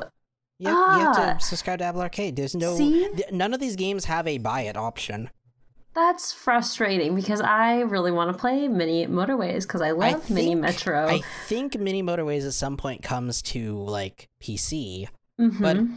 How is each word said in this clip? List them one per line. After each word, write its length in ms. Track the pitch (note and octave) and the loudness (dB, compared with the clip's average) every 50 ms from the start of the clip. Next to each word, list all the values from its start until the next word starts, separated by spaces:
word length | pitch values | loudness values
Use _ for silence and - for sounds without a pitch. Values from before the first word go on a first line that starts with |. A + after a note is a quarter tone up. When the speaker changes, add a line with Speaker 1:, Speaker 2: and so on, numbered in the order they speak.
| - - _ _ _ _ _ _ _ _ _ _ | -4 -8 _ _ _ _ _ _ _ _ _ _
Speaker 1:
Yep, 120 | F#3 D4+ | -2 2
you 340 | E4 F4+ F#4 F#4 F#4+ F#4 E4 | 4 4 6 6 6 6 6
have 100 | D4+ B3 | 4 4
to 200 | G3 E3+ - - | 4 4 4 4
Speaker 2:
Ah. 20 | E3+ | 2
Speaker 1:
subscribe 400 | - - F3 E3 - F#3+ F#3 F3 | 2 0 0 -4 -4 -4 -4 -2
to 60 | F3+ | -2
Apple 160 | F3 F3 F3+ | -4 -2 -2
Arcade. 340 | F3 E3+ - - G#3 F#3 C3 | -4 -4 -4 -4 -4 -4 -2
There's 200 | C3+ C#3 C3+ - | -4 -4 -4 -2
no, 200 | F3 E3 F3 F3 | -2 -2 0 2
Speaker 2:
See? 320 | - D4 D4 D#4 E4+ F#4 G4+ G4+ | 4 4 6 6 4 4 2 0
Speaker 1:
th-, 160 | - - - | -4 -4 -4
none 220 | G3 F3+ F3+ G#3+ B3 | -2 -2 0 0 0
of 60 | C4 | -2
these 160 | C#4 B3+ G3+ | -4 -4 -4
games 300 | F#3 F#3 F#3+ G3+ G3 E3+ | -2 -2 -2 -2 -2 -2
have 200 | - D#3+ E3+ E3 D#3+ | -2 -2 -2 0 -2
a 120 | D3 B2+ | -2 -2
buy 220 | G#2+ A2 A#2+ C3+ | -2 -2 -2 -2
it 140 | A#2+ G#2+ G#2 | -4 -4 -6
option. 540 | G#2 A2 A#2 - - - - - - A#2 - - _ _ _ _ _ _ _ _ - - - - | -4 -6 -6 -6 -6 -8 -8 -8 -8 -8 -10 -12 _ _ _ _ _ _ _ _ -20 -20 -8 0
Speaker 2:
That's 400 | E4 E4 F4 F4 F4 - - - | 2 2 4 2 2 -2 -6 -8
frustrating 800 | - - C4 A#3+ A#3+ A#3 A#3 - - A3+ G3+ G3 F3+ D#3 D3+ F3+ | -4 0 2 2 2 2 0 -2 -2 0 2 2 2 2 2 0
because 260 | G3 F#3+ G#3 G#3 G#3 | 0 0 0 0 0
I 400 | - - G#3+ A3 A3+ A#3 A#3+ A#3+ | 2 2 4 4 4 4 4 2
really 300 | A#3+ A3+ G3 F#3+ F3 F3 | 2 2 0 2 2 2
wanna 220 | F3 E3+ E3+ F3 F3+ | 2 2 2 0 0
play 340 | F3+ - B3 C4 C#4 C#4+ C#4 | 0 0 0 0 2 0 2
Mini 380 | A3+ F3+ E3 D#3+ E3 E3 E3+ | 2 2 2 2 2 0 0
Motorways 600 | - - F3 F#3+ A#3 C4+ B3 G3 F3 - - F#3+ - | 0 0 0 0 0 0 0 0 0 -2 -2 -4 -4
'cause 140 | - F3 | -2 -2
I 80 | D#3+ D#3 | 0 0
Speaker 1:
I 20 | |
Speaker 2:
love 380 | D#3+ E3 G3+ A#3+ D4 D#4 - - | 2 2 2 2 2 0 -2 -2
Mini 160 | G3 F3 E3+ E3 | 0 2 2 2
Speaker 1:
think, 120 | E3+ E3 | 2 2
Speaker 2:
Metro. 460 | D3+ E3 F3+ - - F#3+ D#3 D3 D#3 D#3+ | 2 0 0 0 -2 -2 0 0 2 2
Speaker 1:
I 140 | E3+ F#3 - - - - - | 0 0 -2 -4 -8 -10 -6
think 320 | - G#3 A#3+ C4+ C#4 - A3 | -4 -4 -4 -4 -4 -4 -4
Mini 220 | G3+ F#3+ F#3+ G3 | -2 -2 -2 -2
Motorways 440 | F#3 F3 F3 E3+ D#3 D3+ D3 C#3+ C#3 | -2 -2 -2 -2 0 0 -2 -2 -2
at 80 | C#3 B2+ | -2 -4
some 220 | - C#3 C#3 C#3 | -4 -4 -4 -4
point 280 | C3+ - C#3 B2 - - | -6 -6 -6 -8 -8 -6
comes 380 | - C3 B2 B2 B2 A#2+ - - | -4 -4 -2 -2 -2 -4 -4 -4
to, 340 | - - B2+ A2+ G#2+ G#2+ G2+ | -4 -6 -4 -4 -4 -4 -6
like, 500 | G2+ G2+ G#2 G2+ G2 F#2+ - - - _ _ _ | -6 -4 -4 -4 -4 -6 -8 -14 -20 _ _ _
P 180 | - - G#2+ G2+ | -12 -8 -6 -6
C, 500 | - - D3+ D#3 C3 G2 F2+ F#2 G2 - - - _ _ _ - | -4 -4 -4 -6 -6 -8 -8 -10 -10 -12 -14 -18 _ _ _ 0
Speaker 2:
Mm-hmm. 220 | A#3 A3+ F#3+ G3 | 2 2 2 2
Speaker 1:
but 160 | G3+ - F3+ G3+ A3+ A#3+ A#3 | 2 2 4 2 2 0 -2